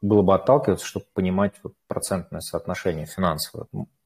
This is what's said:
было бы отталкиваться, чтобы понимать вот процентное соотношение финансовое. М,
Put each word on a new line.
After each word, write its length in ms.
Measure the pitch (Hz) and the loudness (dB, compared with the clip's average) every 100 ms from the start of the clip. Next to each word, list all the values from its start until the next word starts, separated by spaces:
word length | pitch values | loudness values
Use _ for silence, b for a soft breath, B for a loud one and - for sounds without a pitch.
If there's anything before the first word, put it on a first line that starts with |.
было 200 | 101 104 | 2 4
бы 120 | 95 95 | 6 4
отталкиваться, 500 | - 143 143 87 - | 6 4 4 -2 -2
чтобы 200 | 95 - | -10 -10
понимать 420 | - 92 92 101 - | -4 0 2 0 -2
вот 100 | - - - | -18 -16 -10
процентное 540 | - - 95 82 82 | -8 -4 -6 -6 -12
соотношение 640 | - 85 - 90 95 80 78 | -8 -8 -6 -6 -4 -4 -6
финансовое. 600 | - 92 78 - - - | -2 -2 -2 -6 -10 -12
М, 140 | - - _ | -10 -12 _